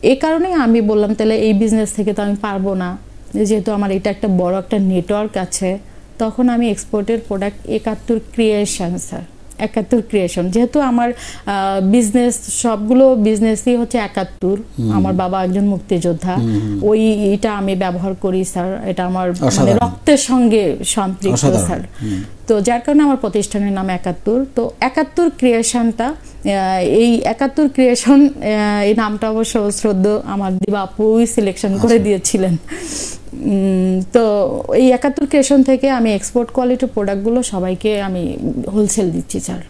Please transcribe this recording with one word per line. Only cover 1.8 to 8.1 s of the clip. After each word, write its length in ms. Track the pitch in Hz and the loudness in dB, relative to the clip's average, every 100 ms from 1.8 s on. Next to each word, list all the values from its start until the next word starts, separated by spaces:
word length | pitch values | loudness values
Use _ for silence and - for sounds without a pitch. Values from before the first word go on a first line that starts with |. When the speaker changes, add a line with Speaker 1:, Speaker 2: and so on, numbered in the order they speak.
| 214 | -2
Speaker 1:
থেকে 200 | - 208 | -2 -2
তো 100 | 202 | -2
আমি 140 | 202 202 | -2 -4
পারবো 340 | 214 196 196 | -4 -4 -2
না, 220 | 185 180 185 - - - | -2 -4 -8 -14 -20 -10
যেহেতু 380 | - 208 214 202 | -2 0 0 0
আমার 180 | 202 202 | -2 0
এটা 200 | 196 196 | 0 -2
একটা 180 | 190 214 | -2 0
বড় 300 | 185 180 190 | 0 0 -2
একটা 200 | 185 214 | -2 0
network 580 | 196 185 175 208 214 208 | 2 0 0 -2 -2 -4
আছে।" 420 | 180 - 190 196 - - - - | -6 -4 -4 -4 -10 -20 -20 -6
তখন 300 | 220 214 247 | -4 0 0
আমি 220 | 240 240 | 2 0
এক্সপোর্টের 480 | 202 - 214 202 233 226 | -2 -4 -4 -2 -4 -4
product 420 | 196 202 202 - | -4 -4 -6 -6
একাত্তর 500 | 220 226 214 - | -4 -4 -6 -2